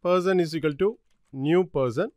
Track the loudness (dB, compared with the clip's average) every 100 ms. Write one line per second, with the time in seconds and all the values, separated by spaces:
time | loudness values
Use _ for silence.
0 | 2 0 2 0 0 -2 -4 0 -2 -2
1 | _ _ _ -6 0 2 0 -2 -2 -2
2 | -4